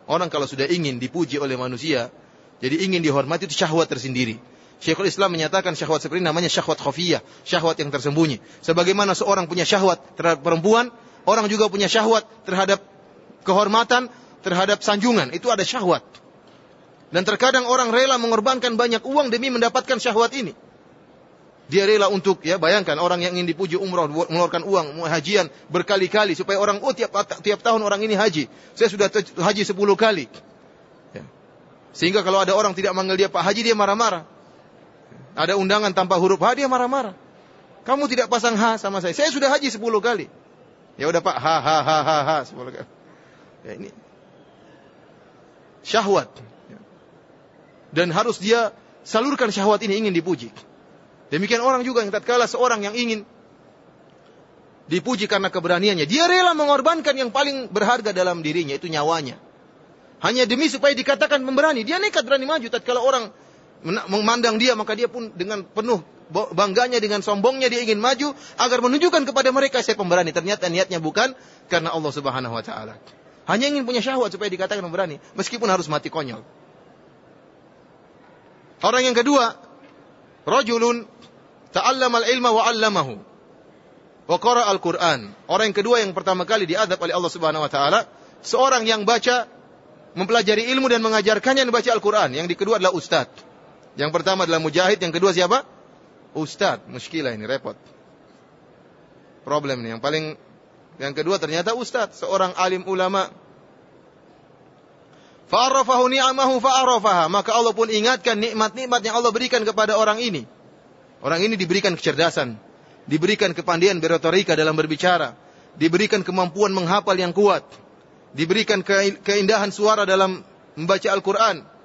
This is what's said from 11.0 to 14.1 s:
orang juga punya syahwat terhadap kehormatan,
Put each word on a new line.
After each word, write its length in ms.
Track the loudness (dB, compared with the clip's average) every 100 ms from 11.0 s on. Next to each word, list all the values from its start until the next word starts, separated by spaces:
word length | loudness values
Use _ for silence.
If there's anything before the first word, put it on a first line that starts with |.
| -20 -6
orang 220 | 0 2 2
juga 240 | 2 2
punya 160 | 2 0
syahwat 380 | 2 4 2 0 -14
terhadap 380 | -4 0 2 0 -2 -20 -20 -20 -20 -10 0
kehormatan, 640 | 2 4 2 4 2 0